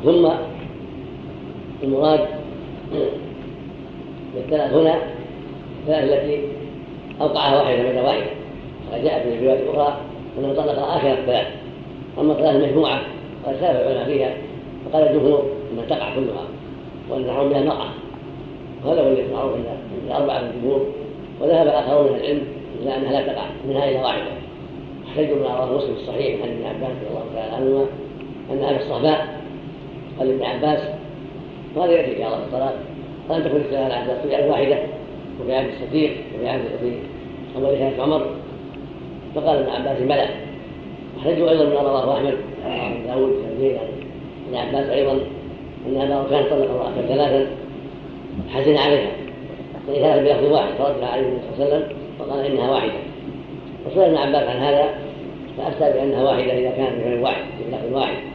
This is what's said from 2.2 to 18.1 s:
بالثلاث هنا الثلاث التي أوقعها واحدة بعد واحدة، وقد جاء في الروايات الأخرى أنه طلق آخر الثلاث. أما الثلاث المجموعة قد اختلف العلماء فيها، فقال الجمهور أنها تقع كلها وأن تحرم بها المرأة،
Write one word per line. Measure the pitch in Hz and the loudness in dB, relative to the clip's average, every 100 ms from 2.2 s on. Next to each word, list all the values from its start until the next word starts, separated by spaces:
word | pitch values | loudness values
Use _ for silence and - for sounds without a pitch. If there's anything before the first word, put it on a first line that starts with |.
| - - - - - - 135 - - - - - - - - - - - - - - | 4 -2 -8 -10 -10 -12 -6 -2 -2 -2 -10 -12 -12 -12 -12 -12 -14 -12 -12 -12 -10
بالثلاث | - - 151 143 | -8 0 2 4
هنا | 139 160 160 - - - - - - - - | 6 6 4 0 -8 -10 -12 -12 -12 -12 -8
الثلاث | - 156 139 | 0 2 4
التي | 143 143 147 143 143 143 - - - - - | 2 2 -2 -2 -6 -10 -12 -12 -14 -12 -2
أوقعها | 147 156 143 135 | 0 2 4 4
واحدة | 127 123 | 4 4
بعد | 123 127 | 2 2
واحدة، | 131 - - - - - - - - | 2 2 -2 -6 -10 -12 -12 -12 -8
وقد | 113 | 0
جاء | 151 135 | 0 2
في | 120 113 | 0 2
الروايات | 131 131 | 4 4
الأخرى | 123 143 147 143 - 143 135 - | 2 2 2 0 -10 -12 -10 -4
أنه | - | 0
طلق | 139 147 139 | 2 2 0
آخر | 139 165 143 | 0 2 4
الثلاث. | 127 131 120 - - - - - - - - | 2 2 2 0 -6 -12 -12 -12 -12 -10 2
أما | 151 | 2
الثلاث | 139 151 139 | 6 6 6
المجموعة | 147 139 147 131 - - - - 123 | 4 4 4 2 -4 -10 -12 -8 -4
قد | |
اختلف | 139 175 - | 0 2 4
العلماء | 135 127 | 2 2
فيها، | 120 143 127 127 - - - - | 2 2 0 -2 -8 -12 -12 -12
فقال | - 156 151 | 0 4 6
الجمهور | 151 135 147 139 - - | 6 6 4 2 -4 -6
أنها | 113 | -6
تقع | 117 147 175 | -2 -2 -2
كلها | 131 123 104 - - - - - - - | -2 -2 -4 -8 -10 -12 -14 -14 -14 -8
وأن | 127 127 | -4 -2
تحرم | 131 139 | 2 2
بها | 143 | 4
المرأة، | 143 110 - - - | 2 0 -4 -8 -12